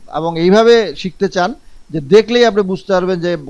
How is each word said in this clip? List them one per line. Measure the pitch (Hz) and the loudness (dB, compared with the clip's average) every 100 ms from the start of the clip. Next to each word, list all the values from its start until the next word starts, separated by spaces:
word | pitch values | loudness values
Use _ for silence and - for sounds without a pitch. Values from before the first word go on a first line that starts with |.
| - 147 | -12 -8
এবং | 165 165 | -6 -2
এইভাবে | 170 208 226 233 196 139 | 2 4 4 4 2 -6
শিখতে | 185 - 196 | -12 -6 -6
চান | 190 180 294 - - - | -2 -4 -6 -18 -20 -10
যে | 160 | -8
দেখলেই | 135 202 214 240 | 2 2 4 2
আপনি | 233 202 | 2 0
বুঝতে | 185 190 - | -2 -4 -4
পারবেন | 185 180 180 | -2 -2 -4
যে | 175 170 - | -4 -6 -8